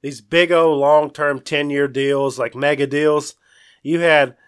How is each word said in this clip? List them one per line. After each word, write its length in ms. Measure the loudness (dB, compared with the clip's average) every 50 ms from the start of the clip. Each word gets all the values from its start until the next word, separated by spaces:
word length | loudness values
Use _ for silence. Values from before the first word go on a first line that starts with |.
These 180 | -14 -12 -12 -14
big 320 | -8 -2 0 2 2 4
old 260 | 2 2 2 2 2 2
long-term 600 | 2 4 4 4 2 0 -4 -4 -4 -4 -4 -4
ten-year 480 | -6 -6 -4 -4 -4 -2 -2 -2 -2 -2
deals, 500 | -2 -2 -2 0 0 0 -2 -2 -4 -4
like 160 | -6 -8 -6
mega 320 | -2 -2 -2 0 0 -2
deals. 480 | -2 -2 0 0 0 0 0 -2 -8 -14 _ _ _ _ _ _ _ _ _
You 180 | -6 -4 -2 0
had, 360 | 2 2 4 4 2 0 -4 _ _